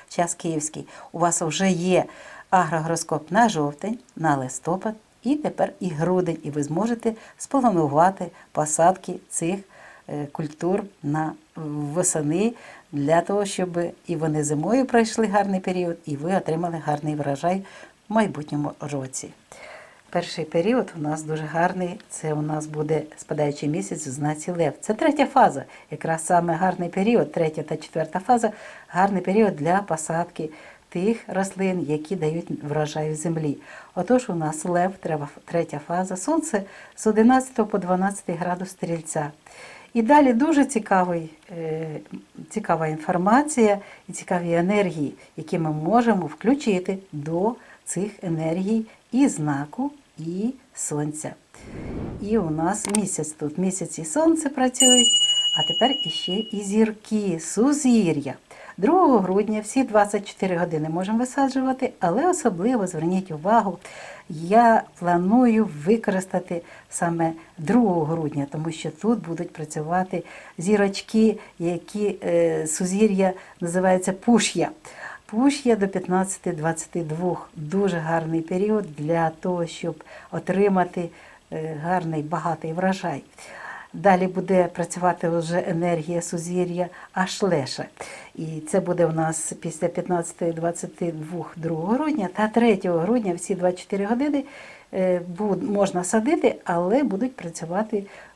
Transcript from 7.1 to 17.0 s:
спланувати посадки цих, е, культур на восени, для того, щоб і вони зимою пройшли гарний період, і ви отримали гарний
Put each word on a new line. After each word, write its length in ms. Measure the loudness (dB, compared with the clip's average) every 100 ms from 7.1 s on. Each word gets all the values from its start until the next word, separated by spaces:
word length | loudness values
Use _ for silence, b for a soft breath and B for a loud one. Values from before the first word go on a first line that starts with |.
| -4 B -18
спланувати 880 | -4 0 2 4 2 4 4 2 -6 B B
посадки 640 | -4 -2 4 4 4 -2 -10 -10
цих, 300 | -4 -2 -4 -6 B B B -10
е, 180 | -8 -6
культур 520 | -6 -8 -4 -2 0 -2 -8
на 280 | -4 -2 -2 -6 _ -12 -8 -6 -4
восени, 600 | -2 0 0 0 2 0 -2 B B -10
для 300 | -4 2 2
того, 240 | 2 0 -2
щоб 340 | -2 -2 -2 -4 -6 -6
і 80 | -4
вони 280 | -2 0
зимою 420 | 0 0 2 2 4
пройшли 420 | 4 2 2 0
гарний 320 | 2 2 0
період, 380 | -2 -2 -2 -4 -6
і 100 | -6
ви 200 | -2 -2
отримали 460 | 0 -2 -2 -4 -2
гарний 300 | -2